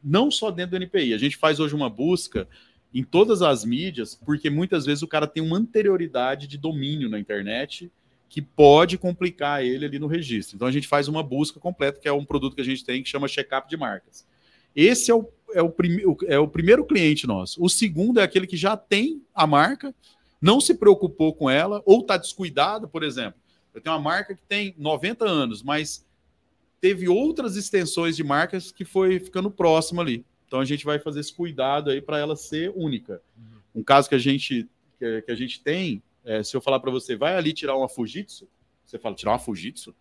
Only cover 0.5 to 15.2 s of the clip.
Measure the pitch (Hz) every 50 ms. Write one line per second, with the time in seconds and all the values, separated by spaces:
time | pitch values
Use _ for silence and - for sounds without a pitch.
0.5 | 185 170 180 180 180 185 185 180 - 190 156 123 113 107 120 143 143 - - 156
1.5 | 151 143 156 147 143 151 143 123 107 104 127 165 185 175 - - - 107 92 -
2.5 | _ - _ _ _ _ _ _ _ 127 127 - - 175 208 226 226 185 180 156
3.5 | 139 117 104 113 120 135 170 190 160 127 113 104 - _ - - 151 147 - 156
4.5 | 143 151 175 185 - 165 135 139 147 143 156 160 - 151 151 151 - 160 160 160
5.5 | 165 185 226 233 - 220 208 208 190 180 170 160 - 120 123 131 135 143 143 139
6.5 | 139 147 139 160 160 143 135 139 147 151 139 113 110 107 101 _ 107 101 101 101
7.5 | 110 120 143 147 - - 175 175 _ _ _ _ _ _ _ _ - 151 147 -
8.5 | _ - 151 143 143 151 170 185 185 180 - 180 175 - 185 180 175 _ 147 143
9.5 | 143 143 131 123 127 135 147 147 143 143 151 147 160 170 165 135 117 107 92 -
10.5 | - 98 117 127 131 147 135 - - 143 143 143 151 156 156 139 127 139 151 151
11.5 | - - _ 175 180 _ 147 139 139 139 _ 151 143 143 143 143 - 143 123 135
12.5 | 127 143 135 123 135 127 - - 123 131 135 - - 139 143 135 - - 135 -
13.5 | 135 131 135 _ 160 160 143 117 101 92 _ _ _ - _ _ _ _ _ _
14.5 | _ _ _ _ _ 143 151 208 247 247 - - 233 226